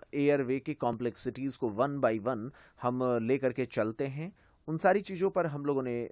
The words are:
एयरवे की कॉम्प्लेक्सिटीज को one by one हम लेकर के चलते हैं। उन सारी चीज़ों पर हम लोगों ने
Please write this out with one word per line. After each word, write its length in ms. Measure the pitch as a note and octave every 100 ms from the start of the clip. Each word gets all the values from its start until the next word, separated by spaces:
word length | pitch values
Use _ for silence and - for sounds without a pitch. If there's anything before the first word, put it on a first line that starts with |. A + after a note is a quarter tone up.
| -
एयरवे 460 | C#3+ C#3+ C#3+ B2 C3+
की 140 | -
कॉम्प्लेक्सिटीज 840 | D3 A#2+ A#2 A#2+ - C3 A#2 C3+ B2
को 120 | A#2+
one 320 | G2+ C#3 C#3+
by 220 | B2 A2 G#2+
one 240 | A#2 A#2 - - -
हम 380 | B2 B2+ B2+ A#2+
लेकर 320 | A2+ C3+ C3+
के 120 | B2 B2
चलते 420 | B2 A2 A2+ C#3
हैं। 280 | C#3 E3+ - _ _ -
उन 100 | D#3+
सारी 240 | F#3+ G3
चीज़ों 280 | F#3+ F3+ F#3+
पर 160 | F#3 E3
हम 180 | C#3+ C#3+
लोगों 180 | C3+
ने 260 | B2+ A#2+ A#2